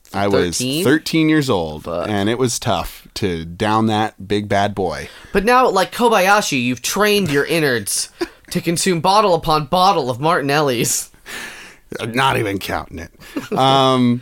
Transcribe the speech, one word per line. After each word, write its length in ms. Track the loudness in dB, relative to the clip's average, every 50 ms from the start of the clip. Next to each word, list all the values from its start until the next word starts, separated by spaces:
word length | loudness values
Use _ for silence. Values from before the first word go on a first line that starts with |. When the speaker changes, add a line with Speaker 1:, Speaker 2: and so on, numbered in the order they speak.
| _ -10
Speaker 1:
I 160 | -6 -2 -2
was 300 | 2 2 2 2 0 -2
Speaker 2:
thirteen? 260 | -4 -4 -4 -2 0 2
Speaker 1:
thirteen 460 | 2 2 2 0 -2 0 2 2 4
years 180 | 2 2 2 2
old, 340 | 0 0 -2 -4 -8 -10 -8
Speaker 2:
Fuck. 260 | -6 -6 -4 -4 -2
Speaker 1:
and 180 | -2 -2 0
it 120 | 0 0 0
was 180 | 0 -2 -2 -4
tough 480 | -2 -2 -2 -2 -4 -8 -12 -16 -20 -14 -8
to 300 | -4 -4 -2 -2 -4 -6
down 400 | -8 -6 -4 0 2 2 2 2
that 400 | 2 2 0 -2 -2 -4 -10 -6
big 220 | -4 -2 -2 -2 0
bad 240 | 0 2 2 0 0
boy. 340 | -2 -2 -2 -4 -6 -10 -14 -16 -20 -12 -4 -2
Speaker 2:
But 120 | 0 2
now, 240 | 4 4 4 4 4
like 220 | 2 0 0 -2 -2
Kobayashi, 720 | 0 2 2 4 4 4 4 4 2 2 0 -2 -2 0
you've 180 | -2 -4 -4
trained 480 | -6 -4 0 2 2 4 4 2 2 2
your 140 | 0 0 0
innards 640 | 0 0 0 2 0 0 -2 -2 -4 -6 -6 -6 -8 -8 -8 -8 -8
<laughs> 200 | -10 -20 _ -6
to 100 | -6 -4
consume 420 | -2 -2 -2 0 0 0 0 0
bottle 340 | 2 2 4 4 4 4 2
upon 320 | 2 2 0 0 0 0
bottle 420 | 0 2 4 4 4 4 2 0 -2
of 100 | -4 -2
Martinelli's. 920 | 0 0 0 2 0 0 2 2 2 2 2 0 0 -2 -2 -4 -6 -10 _ _ -18 -16 -14 -14 -14 -14 -16 -18 -20 -20 -20 -20 _ -14 -10 -8
Speaker 1:
I'm 120 | -8 -4 -2
not 220 | 0 0 2 0
even 200 | 0 -2 -2 -4 -6
counting 400 | -6 -4 -6 -6 -6 -10 -12 -14
it. 120 | -14 -14 _ -20 -20 -12 -12 -10 -8 -4 -2
Um, 640 | 0 2 4 4 4 4 4 4 4 2 2 0 -2